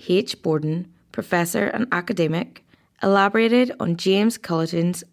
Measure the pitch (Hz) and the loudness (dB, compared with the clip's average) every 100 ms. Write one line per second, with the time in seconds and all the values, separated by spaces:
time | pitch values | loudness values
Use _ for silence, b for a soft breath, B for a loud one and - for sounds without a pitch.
0 | - 185 - - 165 156 156 165 185 _ | 0 0 0 -4 -2 -2 -2 -4 -8 _
1 | _ - - 175 170 208 202 - - 175 | _ -10 -2 -2 0 -2 -2 -2 -2 -4
2 | 175 185 156 165 - - _ b b b | -2 -2 0 -2 -6 -14 _ b b b
3 | 196 196 202 220 226 247 254 - 175 170 | 2 4 4 2 2 4 2 -2 -4 0
4 | 190 196 226 - - 165 165 170 175 175 | 2 2 2 0 -2 -2 0 0 -2 -2
5 | - | -10